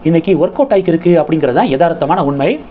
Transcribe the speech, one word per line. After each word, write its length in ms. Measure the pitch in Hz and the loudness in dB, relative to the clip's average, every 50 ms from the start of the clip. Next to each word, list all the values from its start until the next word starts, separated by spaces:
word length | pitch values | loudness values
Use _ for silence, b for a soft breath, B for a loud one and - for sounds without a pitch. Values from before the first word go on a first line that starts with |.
| - | 0
இன்னைக்கு 300 | 156 165 170 160 - 190 147 156 | 2 0 0 2 2 0 2 0
ஒர்க் 180 | 196 - - | -2 0 -2
அவுட் 160 | 285 277 220 196 | -2 0 0 0
ஆகிருக்கு 360 | 185 180 165 165 175 175 175 165 147 | 0 0 -2 0 2 2 2 2 2
அப்படிங்கிறது 360 | 151 165 160 147 131 123 151 | 0 -2 0 0 0 0 0
தான் 120 | 214 254 - | 0 0 0
யதார்த்தமான 480 | 170 170 170 165 - 151 139 165 196 160 139 | 0 0 0 0 -2 -2 -2 0 0 0 -2
உண்மை. 220 | 143 139 139 156 233 311 - - | -2 0 -2 -2 -2 -4 -8 -14